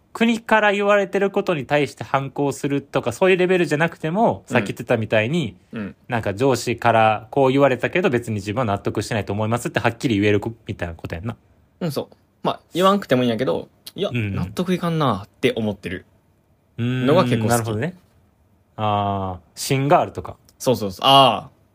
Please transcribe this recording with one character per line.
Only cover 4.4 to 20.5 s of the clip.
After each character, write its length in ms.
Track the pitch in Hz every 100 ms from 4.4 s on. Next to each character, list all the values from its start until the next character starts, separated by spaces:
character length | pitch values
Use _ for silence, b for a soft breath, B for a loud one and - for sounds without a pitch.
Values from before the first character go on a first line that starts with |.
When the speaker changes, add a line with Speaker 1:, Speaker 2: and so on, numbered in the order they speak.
| -
Speaker 2:
う 40 |
ん。 20 |
Speaker 1:
さ 60 | 120
っ 20 |
き 40 | 101
言 100 | -
っ 0 |
て 80 |
た 120 | 117 120
み 120 | 107
た 140 | 110
い 60 | 110
に、 280 | 175 117 - -
Speaker 2:
う 80 | 113
ん。 160 | 98 - -
Speaker 1:
な 140 | 120
ん 20 |
か 120 | 104
上 200 | 98 139
司 220 | 123 - 113
か 160 | 120
ら 340 | 113 110 107 113
こ 160 | 143 131
う 20 |
言 100 | 135
わ 80 | 139
れ 100 | 120
た 120 | 127
け 100 | 170
ど、 100 | 185
別 180 | 123 -
に 60 |
自 180 | 107 98
分 80 | 107
は 40 |
納 140 | 117 98
得 240 | - 107
し 60 | 104
て 60 |
な 60 | 110
い 40 |
と 80 | 95
思 120 | 104
い 40 | 107
ま 100 | 117
す 80 | 170
っ 20 |
て 80 | -
は 80 | 120
っ 100 | 113
き 100 | -
り 120 | 101
言 80 | 104
え 40 |
る 60 | 104
こ-、 160 | 117 113 -
み 80 | 87
た 80 |
い 40 | 87
な 60 |
こ 140 | 85 -
と 80 | 85
や 40 |
ん 60 | 113
な。 100 | - _ _ _ -
Speaker 2:
う 60 | 170
ん、 40 |
そ 180 | 127 -
う。 40 | _ _ _
ま 80 | 156
あ、 80 | - _
言 120 | 165
わ 80 | 190
ん 80 | 202
く 60 | -
て 100 | 127
も 60 |
い 40 | 123
い 20 |
ん 40 |
や 40 | 110
け 80 |
ど、 240 | 139 160 - _ - -
い 60 |
や、 80 | -
Speaker 1:
う 40 | 120
ん。 200 | 104 95
Speaker 2:
納 100 | 92
得 260 | - 185
い 60 | 180
か 100 | 175
ん 100 | 160
な 220 | 139 98
っ 40 | 101
て 240 | - 123 113
思 160 | 107
っ 20 |
て 140 | 98 -
る 180 | 92 - _ _ _ _ _ _ -
Speaker 1:
う 40 |
ー 20 |
ん、 220 | 120 127 123
Speaker 2:
の 80 | 165
が 80 |
結 140 | 170 120
構 40 |
好 60 | 110
き。 20 |
Speaker 1:
な 80 | 117
る 60 |
ほ 80 | 113
ど 60 | 107
ね。 180 | 156 - _ _ _ _ _ _ _ -
あ 640 | 107 104 101 98 95 90
ー、 80 | _ -
芯 320 | - 135 139
が 120 | 165
あ 60 | 104
る 60 |
と 100 | -
か。 140 | - - _